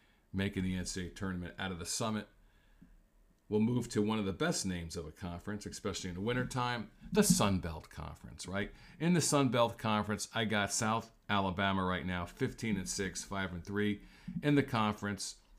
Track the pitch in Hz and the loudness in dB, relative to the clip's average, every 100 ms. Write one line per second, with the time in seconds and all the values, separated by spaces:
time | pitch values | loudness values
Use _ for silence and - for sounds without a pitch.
0 | _ _ _ 92 98 98 92 92 85 95 | _ _ _ -2 0 0 0 0 -2 -4
1 | 87 - 95 90 87 - 95 87 82 - | -6 -4 -4 -2 -6 -6 -6 -4 -4 -2
2 | 117 107 101 _ - _ _ _ - - | 0 -2 -4 _ -20 _ _ _ -20 -20
3 | _ _ _ _ - 107 110 123 113 107 | _ _ _ _ -2 2 4 2 2 2
4 | 104 110 98 85 160 - 98 87 85 85 | 2 2 0 0 0 0 0 -2 -4 -6
5 | 78 - 87 85 - 104 98 - 101 92 | -8 -8 -8 -8 -6 -8 -8 -6 -6 -4
6 | 92 87 107 123 123 123 123 120 101 - | -4 -4 -2 0 -2 -2 -2 -2 -6 -14
7 | - 202 202 175 104 92 82 80 - - | 0 4 6 6 4 4 0 -8 -10 -10
8 | 78 80 - - - 98 104 - - - | -10 -12 -14 -12 -6 -4 -4 -8 -20 -2
9 | 160 175 - 147 131 120 117 104 110 107 | 2 4 4 4 4 4 2 2 0 0
10 | 101 104 - 113 110 107 98 - 113 113 | 0 -2 -2 -2 0 2 0 0 0 0
11 | - - - 104 95 90 98 95 92 90 | -4 -10 -2 2 2 2 2 2 2 0
12 | 87 90 87 - 131 127 113 98 87 - | -2 -2 -4 -4 -4 -2 -2 -2 -2 -2
13 | 95 - - 98 95 87 85 101 104 104 | -4 -4 -6 -4 -4 -6 -4 0 0 0
14 | - - - - 147 143 135 113 107 104 | -6 -16 -10 -2 2 4 4 2 2 0
15 | 104 98 - - _ | -4 -4 -6 -10 _